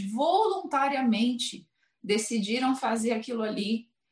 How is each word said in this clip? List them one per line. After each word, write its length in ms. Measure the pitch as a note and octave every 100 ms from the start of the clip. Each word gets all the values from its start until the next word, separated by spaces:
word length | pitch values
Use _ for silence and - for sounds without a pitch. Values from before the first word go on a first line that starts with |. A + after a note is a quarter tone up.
| G3
voluntariamente 1600 | A3 D#4 F#4+ A4 F#4+ E4 C#4 C#4 C4+ B3 G#3 A#3+ A#3+ - G3 - _ _ _
decidiram 720 | F#3+ G#3+ A3 A#3 G3 B3 C4
fazer 380 | C4 A#3 A3+ A3+
aquilo 300 | A3 A#3+ A#3
ali 480 | G#3+ - G3+ A3+ - _ _